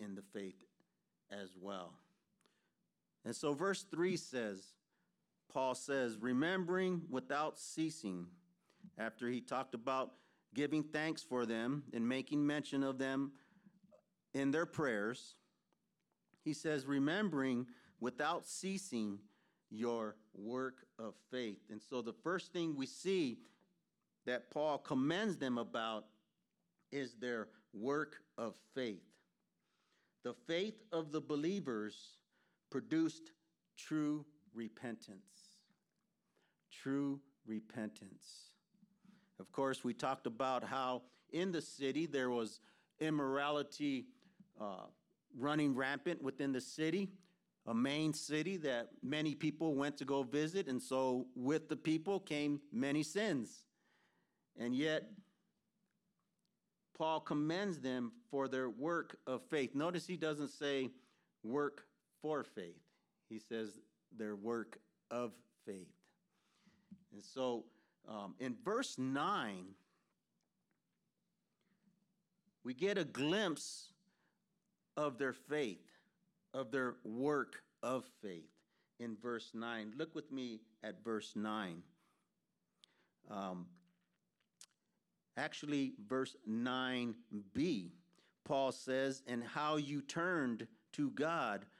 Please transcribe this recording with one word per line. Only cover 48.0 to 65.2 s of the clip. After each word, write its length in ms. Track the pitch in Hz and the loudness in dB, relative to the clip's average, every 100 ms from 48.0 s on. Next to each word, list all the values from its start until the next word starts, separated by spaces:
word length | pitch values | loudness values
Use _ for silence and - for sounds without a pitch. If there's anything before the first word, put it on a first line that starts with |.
| 156 | 2
city 440 | 143 - 151 156 190 | 2 0 0 2 0
that 320 | 151 120 113 - | 2 0 0 -6
many 320 | 127 151 156 | -2 0 2
people 400 | - 156 151 165 | 2 0 2 2
went 220 | 139 143 147 | 4 2 0
to 60 | |
go 180 | 135 139 | 0 2
visit, 460 | 127 143 156 190 151 | 2 2 2 0 0
and 140 | 127 | -2
so 440 | - 131 131 127 127 | 0 4 4 4 0
with 340 | - 123 156 156 | -2 2 2 2
the 80 | 151 | -2
people 440 | - 160 165 196 | 2 2 4 0
came 400 | - 147 147 147 - | 2 2 2 2 0
many 300 | 110 139 147 | 0 4 4
sins. 600 | 147 196 214 143 104 - - _ _ _ _ _ _ _ _ - | 2 2 2 2 0 -8 -20 _ _ _ _ _ _ _ _ -4
And 160 | 120 | 0
yet, 360 | 127 156 156 110 101 - _ _ _ _ _ _ _ _ _ _ _ _ _ _ _ _ | 2 2 0 -2 -12 -20 _ _ _ _ _ _ _ _ _ _ _ _ _ _ _ _
Paul 260 | - 160 160 | -2 2 2
commends 600 | - 147 151 175 202 156 | 2 2 4 2 2 0
them 320 | 127 127 117 113 - | 0 0 -2 -6 -4
for 160 | 139 135 | 0 0
their 220 | 131 131 | 2 0
work 480 | 110 151 170 - - - | 0 0 0 -2 -8 -4
of 160 | 127 | -4
faith. 300 | - 156 127 | 0 2 2
Notice 320 | 139 165 180 - | 2 0 0 -2
he 120 | 175 | -2
doesn't 300 | 156 151 139 | 0 0 -2
say 420 | - 143 135 127 - - _ _ _ | -2 0 2 2 -4 -16 _ _ _
work 440 | 107 139 143 - - _ _ _ | -2 0 0 -2 -14 _ _ _
for 240 | 151 147 | 0 0
faith. 380 | 113 - 85 90 - _ _ _ _ | -2 -6 -10 -12 -20 _ _ _ _
He 80 | 110 | -12
says 400 | - 113 110 - - _ _ | -6 -4 -4 -8 -18 _ _
their 220 | 113 107 101 | -6 -4 -4
work 420 | 107 117 107 - - _ _ | -2 -2 -2 -10 -20 _ _
of 220 | 120 | -4